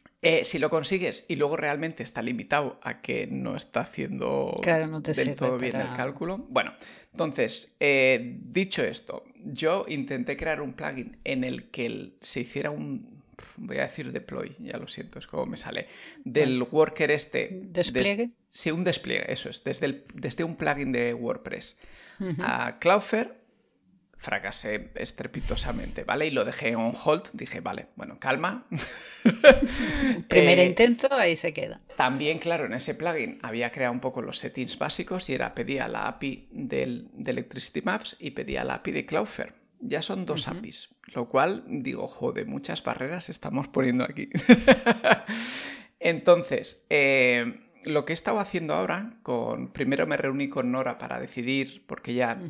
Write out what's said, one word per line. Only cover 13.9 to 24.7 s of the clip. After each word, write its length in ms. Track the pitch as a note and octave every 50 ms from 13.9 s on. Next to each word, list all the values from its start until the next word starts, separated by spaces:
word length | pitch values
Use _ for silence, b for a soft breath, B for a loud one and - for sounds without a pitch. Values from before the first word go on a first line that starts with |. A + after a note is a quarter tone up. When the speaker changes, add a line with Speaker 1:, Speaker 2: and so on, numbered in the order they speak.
| - - - B1+
Speaker 1:
deploy, 440 | F2+ - - - - - - - - -
ya 180 | - - -
lo 100 | - -
siento, 320 | - - - - - - -
es 80 | -
como 180 | - - D2 -
me 120 | - -
sale, 300 | - - - - - - B B B B B B B -
del 340 | - A#2 D3+ D3 C3 B2+ B2+
Speaker 2:
Vale. 120 | B2 A#2+
Speaker 1:
worker 400 | D3+ D3+ D#3 D#3 D#3 - D#3 C#3+
este, 380 | D3+ D3 - - - B2+ A2+ - F#3+ F#3
des-, 320 | G3 F#3+ E3+ F3+ - - A#3+
Speaker 2:
¿Despliegue? 380 | - G3 G3+ G3+ G#3 A#3+ A#3+ - _ _ _
Speaker 1:
sí, 220 | - - - E3
un 120 | D#3 E3+ F3+
despliegue, 480 | F3+ D3+ - - - A#1+ - - -
eso 160 | C3 - - -
es, 140 | - - -
desde 220 | C3+ C3 - D#3+
el, 200 | C#3 C#3 - - - -
desde 280 | - - C#3+ - - E3
un 120 | E3 E3
plugin 360 | - D#3+ D3+ C#3+ C#3 C#3 C3+
de 220 | B2+ A#2+ A#2+ A#2+ A#2+
WordPress 640 | A#2 A#2+ A#2 A#2 A#2 - - - - - - - B B B B B B B B -
Speaker 2:
Ujú. 220 | G3 F#3 D#3+ C3
Speaker 1:
a 380 | - - B2 A#2+ A#2+ A#2+ A#2 -
Cloudflare, 640 | - E3+ F#3+ G#3+ G#3 - - A3 B3 - - - _ _ _ _ _ _ _ _ _ _ _ _ _ _ _
fracasé 720 | - - - - G2 F#2+ G2 - - - G#2